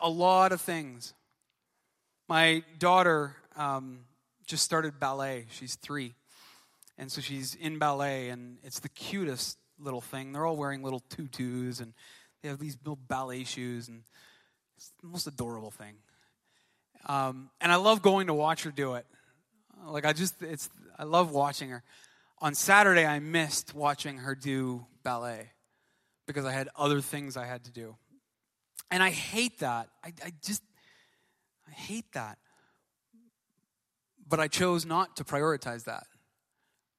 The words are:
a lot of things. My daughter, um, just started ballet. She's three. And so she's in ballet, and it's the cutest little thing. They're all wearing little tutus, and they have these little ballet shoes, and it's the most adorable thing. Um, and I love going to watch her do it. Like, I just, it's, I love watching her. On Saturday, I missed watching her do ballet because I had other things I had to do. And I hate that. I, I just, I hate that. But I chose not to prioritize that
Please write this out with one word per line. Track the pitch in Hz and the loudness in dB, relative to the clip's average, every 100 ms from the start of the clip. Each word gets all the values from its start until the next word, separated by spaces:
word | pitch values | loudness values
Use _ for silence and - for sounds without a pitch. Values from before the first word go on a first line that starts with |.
a | 170 | 0
lot | 165 180 185 185 | 4 6 8 6
of | 180 | 4
things. | - 165 143 120 - - _ _ _ _ _ _ _ _ _ _ - | -2 -6 -6 -12 -16 -18 _ _ _ _ _ _ _ _ _ _ 0
My | 160 165 160 - 160 | 4 6 4 -2 0
daughter, | 180 185 175 156 143 - - 151 | 6 6 6 4 0 -8 -18 -6
um, | 143 135 131 123 123 _ _ _ - | -4 -4 -6 -14 -20 _ _ _ -8
just | 160 | -2
started | - 160 156 139 | 0 0 -2 -2
ballet. | 139 139 135 127 113 | -4 -2 -4 -6 -10
She's | - 127 - | -14 -12 -12
three. | - 143 123 120 _ - - - _ _ - - | -8 -8 -8 -12 _ -20 -20 -20 _ _ -20 -16
And | 135 | -10
so | 147 | -8
she's | 139 135 131 | -8 -8 -8
in | - 160 156 | -8 -8 -2
ballet, | 151 139 143 135 123 | 0 0 -2 -4 -6
and | 123 123 123 | -10 -14 -18
it's | 131 - | -14 -12
the | 147 | -12
cutest | - - 196 160 127 - - _ _ | -12 -8 -4 -4 -4 -8 -10 _ _
little | 143 123 | -8 -8
thing. | - 135 135 | -8 -12 -10
They're | 143 | -4
all | 165 151 | -2 -2
wearing | 139 135 | -4 -4
little | 135 131 - | -6 -6 -8
tutus, | - 139 - 123 127 123 123 | -12 -10 -6 -6 -4 -6 -8
and | 113 - - - _ _ | -12 -16 -20 -20 _ _
they | 147 | -12
have | 139 | -10
these | 151 127 | -10 -10
little | 151 139 127 | -10 -10 -6
ballet | 131 131 127 | -4 -4 -8
shoes, | 123 127 123 120 117 | -8 -8 -8 -8 -12
and | 117 113 _ - _ _ _ _ _ | -18 -20 _ -20 _ _ _ _ _
it's | - _ | -20 _
the | 170 | -12
most | 175 151 | -10 -8
adorable | 131 117 113 107 | -8 -10 -10 -12
thing. | - 104 104 _ _ _ _ _ _ _ _ _ _ - | -16 -18 -20 _ _ _ _ _ _ _ _ _ _ -4
Um, | 139 135 131 135 _ | 0 0 -4 -14 _
and | 170 | 4
I | 175 | 6
love | 208 220 | 8 8
going | 196 196 185 | 6 6 4
to | |
watch | 151 151 160 | 2 2 0
her | 160 | -4
do | 143 135 | -4 -4
it. | 123 - _ _ _ _ _ _ - 156 | -4 -10 _ _ _ _ _ _ -20 -8
Like, | 151 | 0
I | 151 | 2
just, | 151 185 - | 2 -2 -4
it's, | 165 151 - - - - | -10 -10 -12 -16 -20 -12
I | |
love | 151 170 170 | 2 4 4
watching | 143 143 - 135 | 2 0 -2 -8
her. | 123 - - - _ _ _ | -10 -14 -20 -20 _ _ _
On | 151 | -2
Saturday, | 143 - 202 202 175 156 | 0 8 10 10 10 6
I | 147 | 2
missed | 151 165 151 - - | 0 0 0 -2 -6
watching | 147 147 139 147 135 | -2 0 0 -6 -6
her | 131 | -6
do | 135 139 135 131 123 120 _ | -4 -2 -2 -2 -4 -10 _
ballet | 127 120 120 113 117 _ _ _ _ _ _ _ - | -4 -4 -4 -8 -14 _ _ _ _ _ _ _ -8
because | 143 | -6
I | 135 | -4
had | 135 135 - | -4 -6 0
other | 143 143 | 2 2
things | 131 147 139 127 | 0 -6 -8 -10
I | 123 | -10
had | 123 | -10
to | 120 | -12
do. | 120 113 113 _ _ _ _ _ _ _ - - | -16 -16 -18 _ _ _ _ _ _ _ -20 -4
And | 185 | 2
I | 185 | 2
hate | 156 - 220 240 - | 2 -4 -2 -2 -2
that. | 135 117 113 _ | -4 -4 -6 _
I, | 165 170 | -18 -14
I | 175 160 | -14 -10
just, | 196 208 - _ _ _ _ _ _ _ _ _ - | -8 -8 -8 _ _ _ _ _ _ _ _ _ -20
I | |
hate | 147 135 226 - | -18 -10 -10 -10
that. | 135 107 - _ _ _ _ _ _ _ 226 233 _ _ _ _ _ _ _ _ _ 151 | -10 -12 -14 _ _ _ _ _ _ _ _ _ _ _ _ _ _ _ _ _ _ -2
But | 160 | 0
I | 151 | 2
chose | - 180 175 | 2 2 2
not | 165 170 185 - | 0 0 0 -4
to | |
prioritize | 139 143 156 143 127 117 | -4 0 2 0 -4 -8
that | 113 110 - _ _ _ _ _ _ _ _ | -8 -10 -12 _ _ _ _ _ _ _ _